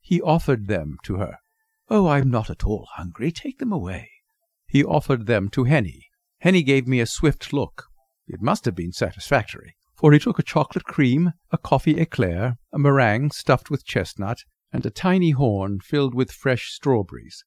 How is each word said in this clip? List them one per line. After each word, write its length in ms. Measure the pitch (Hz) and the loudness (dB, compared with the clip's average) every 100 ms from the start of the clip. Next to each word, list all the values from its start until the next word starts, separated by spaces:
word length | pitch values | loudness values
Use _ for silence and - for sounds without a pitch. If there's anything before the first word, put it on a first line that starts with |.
He 200 | - 175 | 0 -2
offered 460 | 170 165 - 123 101 | 2 0 2 -2 -2
them 300 | 95 76 69 | -4 -4 -12
to 140 | - 95 | -6 -6
her. 200 | 98 - _ _ _ _ _ | -6 -10 _ _ _ _ _
"Oh, 180 | - 165 | 2 2
I'm 220 | 143 131 | 2 2
not 200 | 120 104 | 0 -4
at 160 | 90 | -4
all 220 | - 107 - | -4 -4 -8
hungry. 380 | - 87 85 135 | -12 -12 -6 -6
Take 280 | 170 285 - | -6 -12 -8
them 120 | 254 | -6
away." 380 | 180 90 92 113 _ _ _ _ _ - | -4 -6 -10 -14 _ _ _ _ _ 0
He 160 | 139 | 0
offered 420 | 143 151 - 131 | 2 0 0 -2
them 240 | 107 110 98 | 2 0 0
to 140 | - | 0
Henny. 440 | 123 151 95 - _ _ _ _ | 2 2 0 -8 _ _ _ _
Henny 240 | 175 190 | 4 4
gave 240 | 135 135 127 | 4 2 2
me 120 | 127 | 0
a 60 | |
swift 480 | 117 - 147 139 - | 0 0 0 0 -6
look. 340 | 143 113 - - _ _ _ - | -4 -4 -10 -20 _ _ _ -16
It 140 | 90 | -4
must 240 | 117 208 | -2 0
have 100 | 120 | -2
been 160 | 90 87 | -4 -8
satisfactory, 840 | - 110 - - 131 - - - _ _ | -4 -6 -6 0 0 0 -14 -20 _ _
for 160 | _ 151 | _ 6
he 80 | 147 | 6
took 200 | 240 - | 4 -2
a 40 | |
chocolate 400 | - 156 147 180 | -2 -2 -2 -6
cream, 500 | - - 131 135 175 - _ | -6 0 2 4 2 -2 _
a 60 | 165 | -6
coffee 400 | - 135 - 156 | 0 0 2 0
eclair, 600 | 165 - 95 85 120 120 _ | 0 0 -2 0 -4 -4 _
a 60 | - | 0
meringue 540 | 143 139 117 107 147 | 2 4 2 2 -2
stuffed 380 | - - - - | -4 0 0 0
with 160 | 143 | -8
chestnut, 540 | - 113 92 - 101 123 - _ _ | -4 -4 -4 -6 -8 -8 -12 _ _
and 140 | 127 | -6
a 60 | 123 | -6
tiny 400 | - 185 185 170 | -4 0 2 2
horn 480 | 135 135 101 95 98 | 2 2 0 -4 -6
filled 340 | - 147 139 | -4 -2 0
with 180 | 123 127 | -2 -4
fresh 400 | - 139 123 - | -4 -2 -2 -6
strawberries. 720 | - 143 120 95 60 55 - | -6 0 0 -2 -12 -20 -20